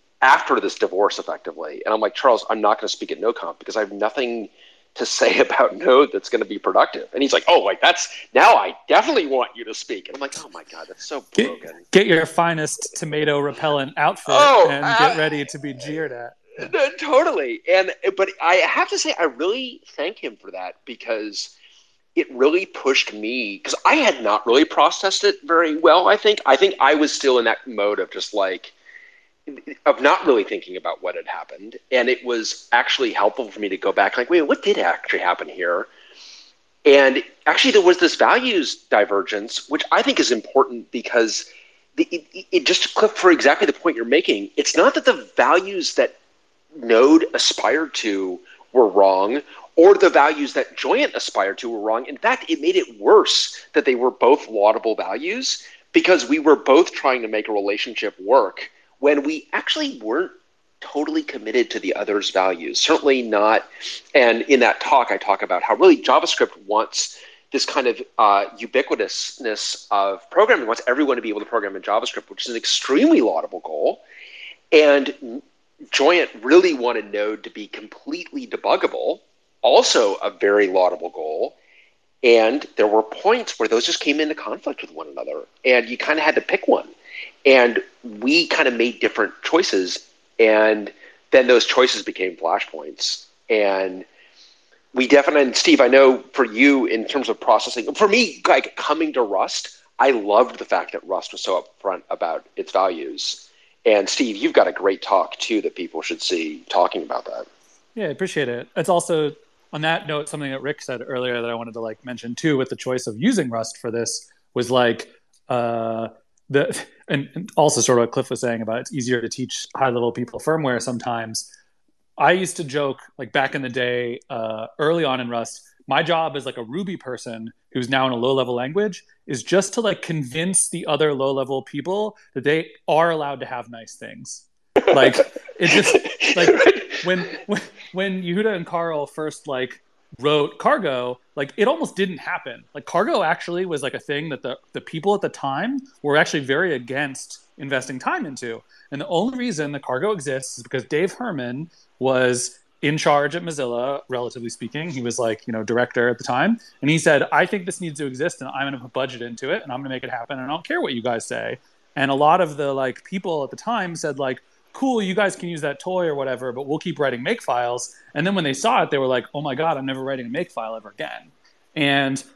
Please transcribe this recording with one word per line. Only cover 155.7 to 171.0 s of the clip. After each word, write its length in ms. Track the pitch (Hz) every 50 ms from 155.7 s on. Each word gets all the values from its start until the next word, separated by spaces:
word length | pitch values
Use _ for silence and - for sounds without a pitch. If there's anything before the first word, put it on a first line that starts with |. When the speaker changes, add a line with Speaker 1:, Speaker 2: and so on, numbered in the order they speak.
| 117 120 123 - - 127 120 123
Speaker 2:
at 80 | 120 -
the 80 | -
time. 340 | - 123 127 156 202 233 226 - _ _ _
And 80 | - 143
he 100 | 160 160
said, 240 | - 175 147 135 - -
"I 140 | 156 147 180
think 200 | 175 214 202 175
this 160 | 185 - -
needs 160 | 180 165 147 151
to 60 | 151
exist, 360 | 135 127 127 151 175 - -
and 80 | 131 131
I'm 180 | 135 135 139 139
gonna 120 | 139 123
put 140 | 120 123 -
budget 280 | 131 135 131 123 113
into 280 | 120 120 117 113 135 135
it, 140 | 175 220 -
and 80 | 143
I'm 80 | 123 131
gonna 100 | 139 135
make 140 | 131 123 135
it 60 | 120
happen, 280 | 127 120 117 - 143 131
and 80 | 127
I 40 | 135
don't 180 | 151 165 165 -
care 140 | 311 349
what 120 | 285 175 131
you 80 | 117
guys 240 | 110 123 117 113 -
say." 320 | - 123 117 110 117 120 - _ _ _ _ _ _ -
And 160 | 139 135 135
a 20 | 139
lot 280 | 135 147 151 165 185
of 160 | 180 156 147 147
the, 160 | 147 143 135
like, 300 | 135 135 127 120 - -
people 380 | - 185 190 - 190 165 151 139
at 40 | 131
the 60 | -
time 400 | - - - 240 220 185 175 170
said, 240 | 156 - 151 139 135
like, 220 | 139 131 127 - - _ _ _ _ _ -
"Cool, 280 | - 269 269 254 226
you 140 | 202 185 190
guys 220 | 208 208 190 175 -
can 100 | 180 175
use 140 | 170 156
that 180 | 147 147 143 -
toy 260 | - 185 185 185 175
or 100 | 165 143
whatever, 360 | 139 139 131 127 117 127 127
but 160 | 117 127 143 135
we'll 100 | 151 156
keep 220 | - 180 151 143
writing 240 | 147 135 123 120 127
make 180 | 175 233 233
files." 540 | - - 127 123 123 120 120 123 - - - _ _ _ -
And 140 | 147 156 190
then 80 | 202
when 80 | 190 160
they 100 | 139 135
saw 300 | - - 226 247 - 165
it, 80 | 147
they 60 | 151 139
were 100 | 135 127
like, 180 | 127 123 117 - -
"Oh 80 | 143
my 140 | 147 147 131
God, 220 | 135 156 165 156 139
I'm 80 | 135
never 180 | 135 135 131 131
writing 220 | 135 139 131 120
a 40 | 117
make 220 | 120 160 180 -
file 240 | - 123 113 113 113
ever 140 | 110 107 104
again." 420 | - -